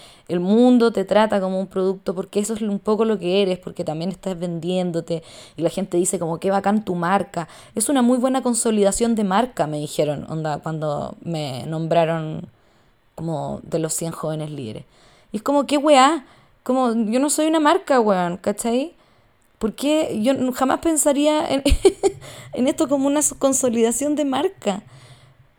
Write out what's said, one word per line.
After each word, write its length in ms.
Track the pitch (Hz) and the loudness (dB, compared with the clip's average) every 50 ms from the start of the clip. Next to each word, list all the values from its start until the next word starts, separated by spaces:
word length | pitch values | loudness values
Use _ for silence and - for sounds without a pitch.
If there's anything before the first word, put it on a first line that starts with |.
| - - - - _ - | -20 -20 -20 -18 _ -4
el 100 | 165 180 | -2 -2
mundo 520 | 175 190 214 233 247 254 254 240 233 233 220 | 2 2 4 6 6 6 6 6 4 4 2
te 100 | 196 190 | 0 0
trata 380 | - 190 208 220 214 208 202 | 2 4 4 4 4 2 0
como 180 | 190 190 190 190 | 0 -2 -2 -4
un 80 | 196 | -4
producto 480 | 185 - 190 185 190 190 196 - - 175 | -4 -2 -2 0 0 -2 -2 -6 -6 -6
porque 240 | 185 185 - - 202 | -6 -6 -4 -4 -4
eso 140 | 208 214 226 | -2 -2 -4
es 80 | 214 | -4
un 180 | 226 208 202 196 | -4 -4 -4 -2
poco 240 | - 214 214 202 226 | 0 -2 0 0 2
lo 160 | 220 214 185 | 0 0 -2
que 220 | 175 175 185 202 | 0 0 2 2
eres, 180 | 202 185 156 - | 2 0 -2 -4
porque 240 | - 180 170 - 175 | -6 -12 -10 -8 -6
también 280 | 165 151 160 165 190 | -6 -4 -4 -6 -6
estás 280 | 180 - - 190 185 165 | -6 -6 -8 -8 -6 -6
vendiéndote, 840 | 180 175 170 165 156 175 185 185 180 180 165 170 165 - 170 160 - - - - - - - | -6 -6 -6 -6 -4 -2 -2 -2 -2 -2 -2 -4 -4 -4 -6 -8 -8 -12 -20 -20 -20 -16 -8
y 40 | 151 | -4
la 80 | 160 160 | -2 -2
gente 280 | - 185 196 - - | -2 -2 -4 0 0
dice 220 | 175 175 - - 175 | 0 0 0 -2 -2
como, 200 | 170 160 165 156 | -4 -4 -4 -2
"Qué 120 | - 196 | -2 0
bacán 340 | 190 196 196 196 208 214 214 | 0 2 2 2 0 0 0
tu 100 | - 180 | -2 -4
marca". 540 | 175 170 175 196 196 175 - - 170 156 - - - - - - | -2 0 0 0 0 -2 -4 -6 -8 -8 -8 -14 -20 -20 -10 -6
Es 140 | - - - | -4 -2 0
una 120 | 294 262 | 2 4
muy 160 | 247 240 254 | 4 4 4
buena 240 | 247 247 262 262 262 | 2 2 0 0 0
consolidación 760 | 254 247 233 - - 233 214 208 196 196 190 - 233 233 233 | 0 0 -2 0 0 0 2 4 2 2 2 2 0 0 0
de 100 | 214 208 | 0 0
marca, 420 | 185 185 214 254 254 - - 156 | 2 2 2 0 0 -2 -4 -4
me 120 | 151 151 151 | -2 -2 -6
dijeron, 460 | 147 147 - - 151 147 147 - - - | -6 -6 -2 -2 0 0 -2 -4 -6 -8
onda, 300 | 160 160 156 156 143 - | -6 -6 -4 -4 -6 -6
cuando 560 | - 160 160 156 156 151 147 147 139 - - - | -6 -6 -6 -4 -4 -4 -4 -4 -6 -8 -10 -12
me 440 | - 170 165 156 151 135 131 127 - | -8 -6 -6 -6 -6 -6 -8 -8 -8
nombraron 800 | 156 160 160 165 160 170 170 165 156 165 160 156 156 160 160 175 - _ _ _ _ _ _ _ _ _ _ _ _ - | -6 -6 -4 -2 2 4 4 4 2 0 -2 -4 -6 -8 -10 -12 -14 _ _ _ _ _ _ _ _ _ _ _ _ -14
como 440 | - 160 165 160 139 143 143 143 135 - | -8 -6 -6 -4 -4 -4 -6 -8 -10 -10
de 160 | - 170 160 | -6 -4 -4
los 140 | 160 156 - | -2 -2 -4
cien 180 | - 165 165 | -6 -6 -8
jóvenes 400 | 160 - - 156 156 156 151 151 | -8 -6 -6 -6 -6 -6 -8 -8
líderes. 340 | 151 139 120 107 107 - - _ _ _ _ - _ _ _ - - | -10 -10 -10 -10 -12 -14 -16 _ _ _ _ -20 _ _ _ -10 -10
Y 40 | |
es 60 | 214 - | -6 -2
como, 220 | 269 285 285 262 | 0 0 0 2
"¿Qué 100 | - 277 | 2 0
weá?". 480 | 294 269 311 294 254 262 285 339 277 - - - _ _ _ _ _ - | 2 4 6 8 8 8 6 4 2 -4 -12 -20 _ _ _ _ _ -4
Como, 300 | - 254 262 254 247 220 | -2 0 2 2 0 0
yo 260 | 233 220 202 226 254 | 0 0 0 0 0
no 100 | 285 294 | 0 0
soy 180 | - 302 311 | 2 2 2
una 120 | 320 320 320 | 2 2 4
marca, 400 | 294 294 349 381 - - 277 247 | 4 4 2 2 2 2 2 4
weón, 380 | 220 214 190 185 175 175 180 | 4 4 2 2 0 -2 -4
¿cachai? 560 | - - 208 202 - - 233 233 254 285 349 - _ _ _ _ _ _ _ _ _ _ _ _ - | -4 -4 -4 -4 -2 -2 -2 -2 -2 -2 -4 -8 _ _ _ _ _ _ _ _ _ _ _ _ -6
¿Por 140 | 220 208 - | -6 -6 -4
qué? 460 | - 262 294 302 311 311 - - 220 214 | -2 0 0 2 2 0 0 -2 0 0
Yo 80 | 269 277 | 0 0
n-, 200 | - 254 254 247 | 0 0 -2 0
jamás 260 | - 262 269 - - | 0 0 0 0 0
pensaría 680 | - 330 320 294 - 302 269 285 294 302 302 302 - | 0 0 0 2 2 2 2 4 2 2 2 2 0
en, 160 | - 269 277 - 285 - - - 381 392 - - | 0 -2 0 4 2 2 4 4 2 2 4 0
<laughs> 460 | 392 - - - - - - - - - | -2 -2 -2 -18 -18 -18 -18 -16 -10 -4
en 140 | - 247 | 0 0
esto 200 | 277 311 - 320 | 0 2 0 0
como 200 | 240 285 269 269 | 2 2 2 2
una 120 | 285 285 302 | 2 2 2
s-, 160 | 294 - - | 0 0 -2
consolidación 800 | - - 269 262 - 262 247 226 233 - 240 233 - 277 294 302 | 0 0 0 2 2 0 0 2 2 2 2 2 0 -2 -2 0
de 100 | 302 294 | 0 0
marca. 580 | 277 262 269 339 381 - - - 202 185 208 - - - - - - - - - - _ _ - _ _ | -2 -2 -2 -2 -2 -4 -4 -4 -4 -4 -4 -10 -16 -20 -20 -20 -20 -20 -20 -20 -20 _ _ -20 _ _